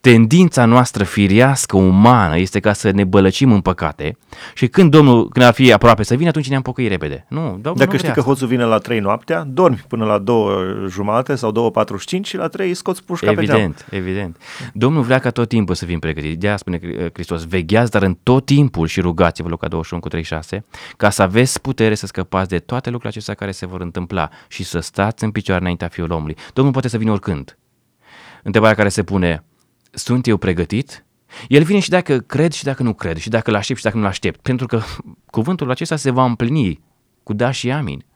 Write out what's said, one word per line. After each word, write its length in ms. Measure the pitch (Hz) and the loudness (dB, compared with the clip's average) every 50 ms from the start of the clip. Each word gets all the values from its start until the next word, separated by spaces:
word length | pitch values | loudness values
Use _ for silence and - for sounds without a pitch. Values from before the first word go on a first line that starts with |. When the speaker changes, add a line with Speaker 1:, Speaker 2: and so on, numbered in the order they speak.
Speaker 1:
tendința 640 | _ 127 120 113 113 110 143 175 185 165 - 139 123 | _ 8 8 8 6 6 6 4 4 4 4 2 4
noastră 400 | 113 117 127 123 - - - 101 | 6 6 4 4 2 0 -4 -4
firească, 720 | 92 - - 101 95 95 107 123 135 135 127 - - - | -2 2 2 2 4 6 4 4 4 2 0 -4 0 2
umană, 640 | 95 95 92 92 95 104 117 127 120 101 85 78 82 | 4 4 6 6 6 6 6 6 6 4 2 2 0
este 220 | 92 95 - 104 | 0 0 -2 0
ca 120 | 95 107 104 | 0 0 -2
să 180 | - - 107 | 0 0 0
ne 140 | 95 101 101 | 2 2 0
bălăcim 480 | 92 92 101 95 95 92 - 135 131 110 | 2 4 4 4 4 4 4 4 4 4
în 80 | 98 | 4
păcate 560 | 85 95 92 - 85 76 73 - 76 76 - _ _ _ - - - - - | 4 0 -2 -2 -2 -6 -4 -4 -8 -8 -8 _ _ _ -20 -20 -20 -18 -6
și 140 | - - 120 | -4 -4 0
când 220 | _ - 190 160 | _ 6 6 8
Domnul, 380 | 139 156 147 139 123 117 101 - | 8 8 8 8 6 6 4 2
când 180 | - 127 127 | 2 4 6
ar 60 | 123 113 | 6 6
fi 200 | - 131 127 113 | 6 6 6 6
aproape 300 | 104 - 120 113 98 107 | 8 6 6 6 4 2
să 120 | - 120 | -2 0
vină, 140 | 127 165 175 | 0 0 0
atunci 200 | 156 160 143 127 | 0 -2 -2 -2
ne-am 140 | 139 135 127 | -4 -4 -4
pocăit 260 | - 123 - 127 110 | -6 -6 -4 -2 -2
repede. 380 | 98 87 78 76 71 65 - _ | -2 -2 -4 -6 -8 -10 -12 _
Nu, 120 | - 151 | -8 -6
Domnul 200 | 165 143 95 92 | -6 -6 -8 -8
Speaker 2:
Dacă 140 | 110 143 175 | -8 -6 0
Speaker 1:
nu 100 | - 143 | 0 0
Speaker 2:
știi 140 | - - 135 | 2 2 -2
Speaker 1:
vrea 140 | 175 156 120 | -2 0 0
Speaker 2:
că 60 | 123 | 0
Speaker 1:
asta. 120 | 127 135 | 2 0
Speaker 2:
hoțul 160 | 139 131 135 | 0 0 0
vine 180 | 117 123 123 120 | -2 0 0 2
la 140 | 117 110 107 | 2 2 0
trei 200 | - - 120 113 | 0 -2 -4 -2
noaptea, 440 | 101 98 104 117 - - 160 170 160 | 0 -2 -4 -4 -4 -4 -4 -4 -4
dormi 420 | 139 131 147 185 165 127 101 - _ | -6 -2 2 2 2 2 0 -6 _
până 160 | - 117 110 | -6 -4 0
la 140 | 107 107 101 | 0 0 0
două 440 | 98 101 120 113 107 101 98 95 92 92 98 107 98 95 | 0 0 2 2 2 0 0 -2 -2 -4 -6 -6 -8 -8
jumate 460 | 90 95 101 104 107 117 131 - 143 | -8 -6 -4 -2 -2 -2 -2 -2 -4
sau 160 | 131 120 110 | -4 -2 -2
două 200 | 104 110 117 113 | -2 0 0 0
patruzeci 300 | - 113 107 - 101 98 | 0 0 -2 -2 -4 -12
și 140 | - - - | -10 -6 -6
cinci 120 | 185 202 | -6 -6
și 100 | - - | -6 -8
la 120 | 190 180 165 | -6 -6 -6
trei 260 | - - 190 185 175 | -6 -4 -4 -4 -4
scoți 300 | 180 - - 185 - - | -4 -4 -6 -6 -6 -8
pușca 280 | _ 175 170 - - 104 | _ -8 -4 -2 0 0
pe 120 | 104 160 | 0 0
geam. 140 | 104 - 113 | 0 0 0
Speaker 1:
Evident, 280 | 104 87 71 - - - | 0 -2 -4 -8 -14 -10
evident. 460 | - 98 92 92 92 98 101 90 82 _ - - - - - - - | -8 -8 -6 -4 -6 -6 -6 -8 -12 _ -20 -20 -18 -16 -16 -14 -6
Domnul 300 | 101 110 131 156 156 127 | -2 0 0 2 0 0
vrea 160 | 117 131 127 | 2 0 0
ca 120 | - 123 | 0 -2
tot 180 | 117 - 117 110 | -2 -2 -2 0
timpul 260 | 123 113 104 90 90 | 0 -2 0 0 -2
să 100 | - - | -4 -4
fim 140 | 85 87 82 | -6 -6 -4
pregătiți. 380 | 76 80 78 76 73 76 80 | -4 -6 -6 -4 -6 -6 -6
De-aia 200 | 82 90 104 104 | -4 -2 -2 -4
spune 220 | 98 - - 90 82 | -4 -4 -6 -6 -6
Hri-, 320 | 85 87 69 52 87 85 - | -6 -8 -8 -6 -8 -8 -8
Hristos, 320 | - 87 - 90 82 82 | -10 -8 -6 -6 -6 -6
"Vegheați, 460 | 82 87 92 85 78 104 110 120 117 | -4 -4 -4 -2 0 0 0 0 2
dar 120 | - 104 98 | 0 0 0
în 140 | 95 90 - _ | 0 -2 -2 _
tot 220 | - 127 135 131 | 2 2 2 2
timpul 420 | - 139 143 147 127 - - 82 | 2 2 4 4 2 0 -2 -4
și 140 | 80 - - | -2 -2 -2
rugați-vă", 480 | 90 87 85 80 90 82 - - 85 85 | -2 -2 0 2 0 0 0 -4 -8 -8
Luca 200 | 85 82 - 80 | -8 -6 -6 -6
douăzeci 200 | 78 82 80 - | -6 -6 -6 -6
și 40 | - | -10
unu 100 | 87 82 | -10 -10
cu 60 | - | -8
treizeci 240 | 78 85 80 - 80 | -8 -8 -8 -6 -8
și 60 | 80 | -10
șase, 260 | 78 - - 98 107 _ _ - - - - | -8 -8 -10 -10 -10 _ _ -20 -20 -20 -12
"ca 140 | _ - 104 | _ -2 -2
să 120 | 104 - 101 | 2 2 0
aveți 380 | 92 92 113 123 131 - - | 2 4 2 2 2 0 -6
putere 340 | _ 135 131 - 113 110 107 | _ -8 -2 0 0 0 0
să 120 | 104 - | -2 -6
scăpați 420 | 95 - - 92 _ - 95 95 92 | -10 -8 -10 -8 _ -2 -2 -2 -2
de 100 | 95 85 | -4 -6
toate 320 | - _ 123 123 - - | -6 _ -8 -6 -6 -6
lucrurile 200 | 120 120 - 110 | -8 -8 -10 -10
acestea 240 | 104 110 107 - 104 | -12 -10 -10 -12 -10
care 160 | - 101 98 | -8 -8 -10
se 160 | 95 - - | -10 -10 -12
vor 140 | 90 92 90 | -12 -10 -10
întâmpla 480 | 90 85 82 92 90 85 - 92 78 78 - - - _ | -10 -8 -8 -8 -8 -6 -4 -4 -4 -4 -6 -16 -20 _
și 160 | - - 92 | -14 -12 -12
să 140 | - - 85 | -8 -6 -8
stați 460 | 82 - _ - 98 107 113 _ - | -8 -6 _ -2 -2 -2 -2 _ -6
în 60 | 110 | -6
picioare 300 | 98 110 101 - 95 90 | -4 -6 -4 -2 -4 -2
înaintea 280 | 90 90 87 85 87 85 | -2 -4 -4 -6 -8 -10
Fiului 280 | - - 87 82 87 | -8 -8 -6 -6 -6
Omului." 200 | 82 76 76 76 - - - - | -6 -6 -8 -10 -12 -14 -10 -2
Domnul 200 | - 135 139 127 | 0 0 2 0
poate 160 | 131 120 123 | 0 -4 -4
să 100 | 110 113 | -4 -2
vină 120 | 110 110 | -2 0
oricând. 480 | 107 101 - - 92 73 65 - _ _ _ _ _ _ _ _ _ _ _ _ - - - - - - _ | -2 -2 -2 -4 -6 -6 -8 -14 _ _ _ _ _ _ _ _ _ _ _ _ -20 -20 -20 -20 -20 -14 _
Întrebarea 340 | - 95 110 107 110 107 | 0 0 4 4 4 4
care 120 | 104 107 101 | 4 2 0
se 140 | 95 - 98 | 0 -2 -4
pune, 420 | - 98 98 90 87 82 78 _ _ _ _ _ _ _ _ _ _ _ | -2 0 0 0 0 -2 -2 _ _ _ _ _ _ _ _ _ _ _
"Sunt 340 | - - - 120 127 123 | -16 -6 -4 -2 -2 0
eu 100 | 120 110 | 0 -2
pregătit?" 680 | 98 - 95 90 85 87 - - 110 143 _ - - _ _ _ _ _ _ - - - - | 0 0 -2 -2 -2 -2 -4 -4 -6 -6 _ -14 -20 _ _ _ _ _ _ -20 -20 -6 2
El 140 | 127 143 160 | 4 4 4
vine 160 | 156 202 202 | 4 2 0
și 100 | 185 - | 0 2
dacă 300 | 180 180 175 - 143 127 | 0 -2 0 0 -2 -2
cred 340 | - _ - - 156 170 147 | -2 _ -2 0 0 0 -2
și 120 | - - | -4 -6
dacă 180 | 139 135 - 135 | -6 -4 -2 -2
nu 100 | 120 104 | -2 -2
cred, 240 | - - 90 82 | -4 -6 -8 -6
și 120 | 80 - 113 | -6 -6 -2
dacă 220 | 113 113 110 - | -2 -2 0 0
l-aștept 280 | 107 101 98 - 131 - | -2 -2 -2 -4 -8 -4
și 60 | - | -4
dacă 120 | 110 101 | -4 -2
nu 60 | 113 107 | 0 -2
l-aștept, 380 | 98 95 - - 98 - - | -2 -4 -2 -4 -6 -6 -4
pentru 260 | _ - 127 123 131 | _ -4 -4 -4 -4
că 140 | 113 - 113 107 - - - - - - _ _ _ | -2 -2 -4 -4 -4 -12 -16 -16 -18 -20 _ _ _
cuvântul 400 | - - 110 165 185 170 151 127 | -4 -4 -2 -2 -2 -4 -2 -4
acesta 260 | 127 - 165 160 160 | -4 -4 -4 -6 -6
se 140 | 147 - 139 | -4 -2 -2
va 140 | 123 127 131 | 0 2 0
împlini 560 | 127 120 - 120 117 143 160 123 92 78 - _ _ _ _ _ _ _ _ _ | 0 0 -2 -2 -2 0 0 0 -2 -4 -6 _ _ _ _ _ _ _ _ _
cu 100 | - 107 | -8 -4
da 180 | 104 120 127 | -2 -2 -2
și 200 | 135 - - 123 | -2 -4 -6 -6
amin. 340 | 131 151 143 95 69 67 - _ _ | -4 -4 -6 -6 -8 -10 -14 _ _